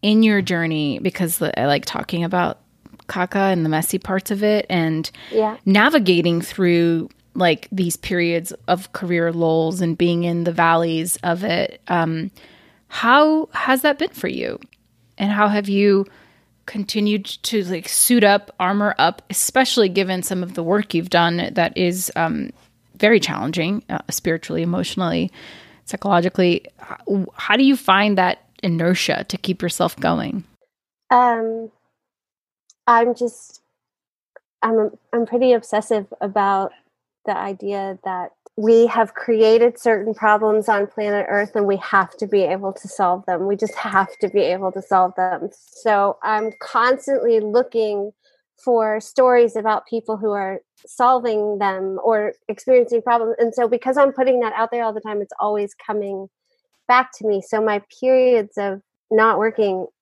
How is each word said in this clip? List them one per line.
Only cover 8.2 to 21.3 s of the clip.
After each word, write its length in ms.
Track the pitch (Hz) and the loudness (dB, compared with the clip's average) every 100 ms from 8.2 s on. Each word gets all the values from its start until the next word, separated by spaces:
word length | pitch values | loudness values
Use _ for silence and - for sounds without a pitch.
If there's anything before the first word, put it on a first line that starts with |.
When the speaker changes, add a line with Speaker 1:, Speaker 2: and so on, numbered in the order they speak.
| 170 170 175 - - | 0 -2 -4 -14 -4
Speaker 1:
of 240 | 180 190 | -4 -4
career 380 | - 180 175 170 | -10 -4 0 0
lulls 480 | 165 165 160 160 180 | 0 0 2 0 -2
and 160 | 170 160 | -2 0
being 260 | 175 170 | 0 2
in 200 | 170 170 170 | 0 -2 -2
the 60 | |
valleys 680 | 170 165 165 170 160 170 - | 0 2 4 2 -2 -4 -4
of 200 | 180 170 | -4 -4
it. 380 | 196 170 - - - | -2 -2 -4 -6 -4
Um, 440 | 175 165 160 175 - - _ _ _ _ | -2 -2 -4 -8 -12 -20 _ _ _ _
how 580 | - 233 262 302 311 311 | -4 2 4 4 2 -2
has 280 | - - 262 | -6 -2 0
that 160 | 294 285 | 0 0
been 100 | 320 | -4
for 180 | - - | -6 -8
you? 320 | 65 58 - - _ _ _ _ _ | -6 -8 -10 -16 _ _ _ _ _
And 140 | 202 | -2
how 160 | 208 208 | 2 2
have 220 | 208 196 | 2 0
you 360 | 196 202 196 196 - _ _ _ _ - | 2 4 4 0 -8 _ _ _ _ -14
continued 600 | 214 202 214 208 208 196 | -10 -6 -2 0 -2 -4
to, 380 | - - 226 180 | -10 -4 -4 -2
like, 240 | 180 - | -6 -4
suit 340 | - - 240 | -2 2 4
up, 280 | 208 202 - - | 6 4 0 -4
armor 360 | 180 202 208 - | -2 0 -2 2
up, 220 | 160 - _ | 0 0 _
especially 600 | 196 - 262 254 - 202 | -4 -2 0 0 2 2
given 340 | 180 185 185 | 2 -2 -4
some 200 | 175 185 | -4 -6
of 100 | 180 | -6
the 100 | 180 | -6
work 300 | 165 202 208 | 0 0 0
you've 160 | 165 175 | -4 0
done 400 | 170 170 | 2 2